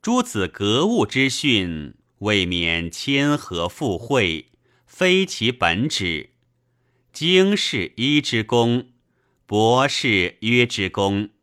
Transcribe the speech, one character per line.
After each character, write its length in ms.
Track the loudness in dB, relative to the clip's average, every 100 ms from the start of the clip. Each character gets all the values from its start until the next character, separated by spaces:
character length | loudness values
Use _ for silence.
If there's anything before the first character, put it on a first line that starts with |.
诸 220 | 0 -2
子 240 | -2 -4 -4
格 380 | -2 0 0
物 200 | 2 0
之 240 | 0 0 -2
训， 640 | 0 0 0 -2 -6 -10 -16 _ _
未 260 | 0 0
免 440 | 0 0 0 -2 -4
谦 480 | -6 -2 0 0 -2
和 300 | -4 -4 -4
附 300 | -4 -4 -4
会， 540 | 0 0 2 -2 -10 _ _ _ _
非 380 | -2 2 2
其 260 | 0 -2 -2
本 380 | 0 0 0 -2
旨。 400 | -2 -4 -6 -10 _ _ _ _ _ _ _ _
经 460 | -6 2 4 4 0
是 340 | -2 -4 -6 -4
一 240 | 2 2
之 200 | 2 -4
功， 520 | 2 2 2 0 -4 _ _ _ _ _
博 400 | _ 2 4 4 2
是 480 | 0 0 2 0 _
约 260 | 0 2
之 220 | 2 0 -4
功。 440 | -2 -2 -2 -4 _